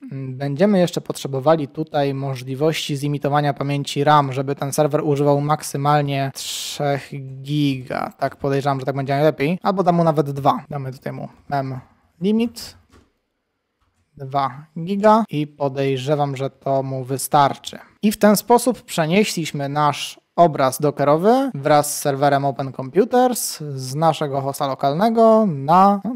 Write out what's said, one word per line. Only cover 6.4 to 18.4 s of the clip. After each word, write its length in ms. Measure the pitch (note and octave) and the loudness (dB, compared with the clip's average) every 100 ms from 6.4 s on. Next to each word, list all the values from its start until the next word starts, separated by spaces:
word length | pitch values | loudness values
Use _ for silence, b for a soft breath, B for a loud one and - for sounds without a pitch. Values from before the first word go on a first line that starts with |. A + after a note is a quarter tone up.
| - - - - D3 C#3 - C#3+ C3+ C3+ | -10 -10 -10 -6 -4 -4 -6 -14 -14 -14
giga. 720 | C3+ D3 C#3+ C3 B2+ - - - | -6 0 0 -2 -6 -6 -6 -6
Tak 180 | C3+ - | -6 -4
podejrzewam, 440 | C#3+ C#3 C#3 C3+ | -2 -2 -2 -2
że 60 | C3 | -4
tak 100 | C#3 | -4
będzie 180 | C3+ | -2
najlepiej. 440 | C#3 D#3 C#3+ C#3+ F3+ | 2 2 2 -2 -2
Albo 200 | - G3 | -2 0
dam 120 | F3+ | 2
mu 100 | F3 | 4
nawet 260 | E3 D3+ C#3+ | 2 2 -2
dwa. 340 | C#3 C#3 B3 - | 0 0 0 -4
Damy 220 | D3 C3 | -10 -10
tutaj 200 | C3 - | -12 -12
mu 160 | C3 - - _ | -12 -14 -18 _
mem 320 | C#3+ C3+ B2+ - _ _ _ | -6 -4 -8 -14 _ _ _
limit. 560 | F3 A3 A#3 A#3 - - _ _ _ _ _ _ _ _ _ _ _ _ _ C#3+ | -2 0 -2 -6 -18 -20 _ _ _ _ _ _ _ _ _ _ _ _ _ -18
Dwa 500 | C#3 C#3 C3+ C3 D3+ - | -6 -4 -4 -6 -14 -10
giga 460 | E3 G3+ G#3+ G#3+ G#3+ | -6 2 6 6 4
i 180 | D3 D3 | -2 -4
podejrzewam, 880 | - C#3+ C3+ C#3 C3+ B2+ D3 C#3+ C3 | -4 -4 -2 -2 -2 0 0 0 -2
że 140 | C3+ | -8
to 320 | - - C3+ | -8 -4 -2
mu 220 | C3+ C3+ | -2 -6
wystarczy. 720 | B2 C3 - D3 C#3 - - - - _ | -6 -6 0 4 4 2 -10 -18 -20 _
I 100 | G#3 | -2
w 60 | G#3+ | 4
ten 180 | G#3 | 4
sposób 460 | G#3 | 4